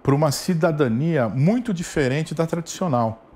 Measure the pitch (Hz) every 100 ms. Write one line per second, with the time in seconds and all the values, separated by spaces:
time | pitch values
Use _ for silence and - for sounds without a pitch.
0 | - 139 156 - - 170 170 151 131 113
1 | 160 156 113 127 156 240 226 175 175 170
2 | 131 143 160 156 160 170 165 - 185 123
3 | 113 107 -